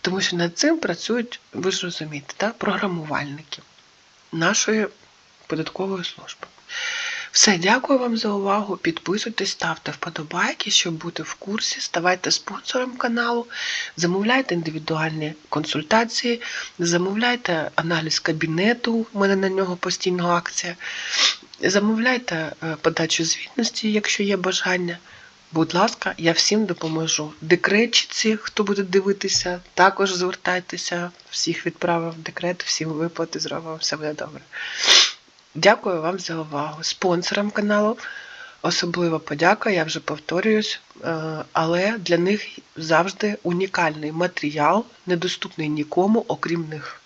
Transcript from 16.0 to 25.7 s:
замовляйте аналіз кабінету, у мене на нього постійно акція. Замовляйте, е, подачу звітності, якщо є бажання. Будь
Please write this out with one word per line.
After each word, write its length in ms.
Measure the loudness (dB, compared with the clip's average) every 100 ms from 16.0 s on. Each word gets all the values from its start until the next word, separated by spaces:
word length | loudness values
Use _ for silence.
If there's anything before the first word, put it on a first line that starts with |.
| 2 0 0 -2 -4 -8 -10 -2
замовляйте 920 | 2 2 2 2 2 0 0 -2 0 -2
аналіз 440 | 0 0 0 0
кабінету, 880 | 0 0 0 2 2 2 0 0 -2
у 60 | 2
мене 160 | 4 4
на 140 | 2
нього 260 | 2 0 0
постійно 540 | -4 0 0 2 2
акція. 460 | 2 0 -6 -6 -8 -10 -8 -4 2 2 0 -12 -2
Замовляйте, 920 | 2 4 4 2 2 0 -2 -4 -6 -6
е, 120 | -6 0
подачу 440 | 0 2 0 0 0
звітності, 680 | -2 -4 -2 -2 -2 0
якщо 320 | 0 0 0
є 140 | 0 2
бажання. 600 | 0 0 0 0 -2 -6 -16 -20 -20 -20 -4
Будь 240 | 0 2